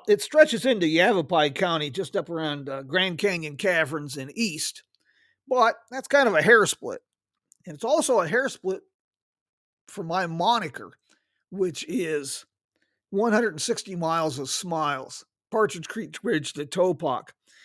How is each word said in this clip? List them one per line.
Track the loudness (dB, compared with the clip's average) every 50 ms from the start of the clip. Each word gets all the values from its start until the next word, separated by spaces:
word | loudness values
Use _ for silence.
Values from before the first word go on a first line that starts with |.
| 4
it | 2 2 2
stretches | 2 4 6 6 6 6 4 2 2
into | 2 2 2 2
Yavapai | 2 4 4 4 4 4 2 0 0 2 2 2 2
County, | 0 0 -2 0 0 -2 -4 -4
just | -6 -6 -8 -4 -6
up | -6 -6 -4
around, | -6 -4 -4 -4 -6 -6 -8 -8
uh, | -10 -10 -8
Grand | -6 -4 -4 -2 -4 -2
Canyon | -2 -2 -2 -2 -2 -6 -10 -8
Caverns | -4 -2 0 2 2 0 0 -4 -6 -8 -8 -10
and | -12 -12 -12 -6
east, | -4 -4 -4 -4 -6 -8 -8 -8 -12 -18 _ _ _ _ _ _ _ _ _ _ _ _
but | -2 2 4 4 2 2 -2 _ _
that's | -12 -12 -2
kind | 2 4 4 4
of | 4 4
a | 4
hair | 6 8 8 8 8
split. | 4 0 -4 -8 -10 -10 -10 -12 _ _ _ _ _ _ _ _ _ _ _ _
And | -18 -10
it's | -6 0
also | 2 2 2 4 4 4 2
a | 2
hair | 2 0 0 0
split | -2 -6 -6 -6 -6 -6 -6 -8 _ _ _ _ _ _ _ _ _ _ _ _ _ _ _ _ _ _ _ _
for | -16 -12 -10 -6
my | -4 -2 -2 -2
moniker, | -2 -2 0 2 2 2 0 -2 -6 -8 -12 -16 -16 -18 _ _ _ _ _ _ _ _ _ _ _
which | -4 -2 -2 -2 -2 -6 -8
is | -4 -4 -4 -2 -2 -4 -4 -4 -6 -10 -12 -12 _ _ _ _ _ _ _ _ _ _ _ _ _
one | -2 0 2 2 2
hundred | 2 2 0 -2
and | -4
sixty | -4 -4 -4 -4 -6 -8 -6
miles | -4 -2 0 0 0 0 -2 -2
of | -4 -6 -6
smiles, | -6 -6 -4 -4 -2 -2 0 -2 -2 -4 -8 -12 -16 -18 -18 _ _ _ _ _
Partridge | 0 2 2 0 0 -6 -12
Creek | -10 -10 -10 -10 -10 -12 -6
Bridge | -2 -2 0 0 -2 -4 -8
to | -10 -10
Topak. | -4 0 2 2 2 2 0 -2 -2 -4 -4 -6 -12 -20 _ _ _ _ _ -20